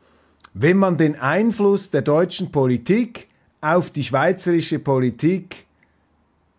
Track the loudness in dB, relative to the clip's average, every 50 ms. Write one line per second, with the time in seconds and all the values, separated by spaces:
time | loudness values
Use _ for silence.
0 | _ _ _ _ _ _ _ _ -20 -18 -6 0 2 2 4 4 4 2 2 2
1 | 2 0 0 0 -2 0 0 0 0 0 0 2 2 2 2 0 0 -2 -2 -2
2 | 0 2 2 2 2 0 -2 -6 -8 -4 -2 0 0 2 0 0 0 0 0 0
3 | 0 -2 -6 -14 -20 -20 _ _ _ _ _ _ -2 0 0 0 0 -2 -4 -8
4 | -4 -2 -2 0 0 0 0 -2 -2 0 0 0 0 -2 -4 -4 -2 0 0 0
5 | 0 0 -2 -2 0 0 0 -2 -4 -10 -18 -20 -20 _ _ _ _ _ _ _
6 | _ _ _ _ _ _ _ _ _ _ _